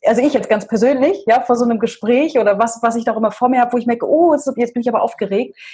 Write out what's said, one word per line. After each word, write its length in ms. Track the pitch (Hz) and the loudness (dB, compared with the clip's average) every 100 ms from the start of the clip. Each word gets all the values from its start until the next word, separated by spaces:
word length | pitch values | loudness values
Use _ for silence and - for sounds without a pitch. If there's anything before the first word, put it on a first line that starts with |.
also 160 | - 233 | 0 2
ich 120 | 285 | 2
jetzt 140 | 269 - | 0 0
ganz 180 | 214 - | -4 -2
persönlich, 560 | 214 247 262 294 403 220 | 0 2 2 0 0 0
ja, 140 | 247 | 0
vor 120 | 254 240 | 2 0
so 80 | |
einem 140 | 240 226 | 0 0
Gespräch 580 | 226 - 214 247 311 254 | -2 -4 0 0 2 0
oder 200 | 208 196 | 2 2
was, 220 | 226 - | -2 -2
was 140 | 233 233 | -4 -2
ich 80 | |
da 80 | 233 | -4
auch 40 | 220 | -2
immer 120 | 214 | -4
vor 160 | - 247 | 0 0
mir 120 | 254 | 2
habe, 120 | 240 | 0
wo 40 | 247 | 0
ich 80 | 233 | -2
merke, 220 | 233 247 | -4 0
oh, 240 | 311 339 | 2 4
jetzt, 160 | 294 269 240 | 2 -2 -4
jetzt 180 | 240 | -4
bin 60 | 240 | -2
ich 60 | 233 | -2
aber 140 | 220 | 0
aufgeregt. 540 | - - 190 202 247 - - | -2 -4 -4 -2 -4 -10 -20